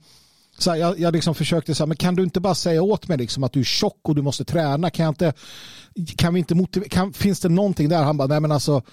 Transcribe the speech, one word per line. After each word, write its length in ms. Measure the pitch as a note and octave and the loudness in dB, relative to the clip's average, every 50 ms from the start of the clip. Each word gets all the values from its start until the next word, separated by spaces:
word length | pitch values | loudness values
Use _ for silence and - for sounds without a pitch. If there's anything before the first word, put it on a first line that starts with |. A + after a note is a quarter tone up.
| _ _ _ _ _ _ _ _ _ _ _ - | _ _ _ _ _ _ _ _ _ _ _ -4
så 120 | - F3+ | -2 -2
här, 60 | E3 D#3 | 0 0
jag, 200 | E3+ E3+ F#3+ - | 0 0 0 0
jag 120 | E3+ E3+ | 0 0
liksom 220 | E3 E3 - E3+ D3 | 0 0 0 -2 -2
försökte 400 | - D#3 - F3 D#3 - - D3 | -2 0 0 0 0 0 -2 -2
så 80 | - | -2
här, 40 | D#3 D3 | -2 -2
men 80 | D#3+ | -2
kan 180 | - - F3+ F3+ | -2 -2 0 0
du 60 | F#3 | 0
inte 180 | F#3 E3+ - F#3 | 0 0 0 0
bara 140 | F3 G3 E3+ | 0 0 0
säga 280 | - - F3+ E3 D#3+ | 0 0 0 2 2
åt 260 | F3+ G3+ G#3+ E3+ - - | 2 2 0 0 -2 -2
mig 100 | E3 B2+ | -2 -2
liksom 260 | B2 - - C3+ C3 | -2 -4 -2 -2 -2
att 80 | A#2+ | 0
du 80 | - C#3+ | 0 0
är 40 | A#2+ | 0
tjock 340 | - - - G#3+ G3 - _ | 0 0 0 0 -2 -2 _
och 120 | - - D3+ | -2 0 0
du 80 | D3 | 0
måste 220 | C#3 C#3+ - - B2+ | 0 0 -2 -4 -4
träna? 460 | - D3+ E3+ D#3 C#3+ C#3 D3 F3+ D#3+ | -2 0 0 0 0 0 0 -2 -2
Kan 140 | - - D#3+ | 0 0 0
jag 60 | D#3+ | 0
inte, 220 | C#3+ - F3+ - - - - - - - - - - - - - - G3+ E3 - - | 0 2 0 0 0 -2 -8 -20 -20 -20 -20 -20 -20 -20 -20 -12 -10 -8 -8 -6 -2
kan 180 | - - E3+ F3 | 0 2 2 2
vi 40 | F#3 | 0
inte 160 | D#3 - E3+ | 0 2 2
motiv-, 340 | F3 F#3 - - F#3 G#3 - | 2 0 0 -2 -4 -4 -2
kan, 240 | - F3+ F#3+ G3+ | 0 0 0 -2
finns 280 | - - - G#3 F#3 - | -2 0 0 0 2 0
det 80 | - F3+ | 2 2
någonting 400 | D#3+ F#3 G#3 G3+ F3 - D3 D3 | 2 2 2 2 0 0 0 2
där? 140 | F3 D#3+ | 2 2
Han 140 | C#3 D3 D#3 | 2 2 2
bara, 120 | C#3 C3+ C3+ | 0 0 0
nej, 120 | D3+ D3+ | 2 0
men 120 | D#3 D3+ | 2 2
alltså, 300 | D3+ C#3 - D#3 D3 C3 - - | 0 0 2 2 0 0 0 -4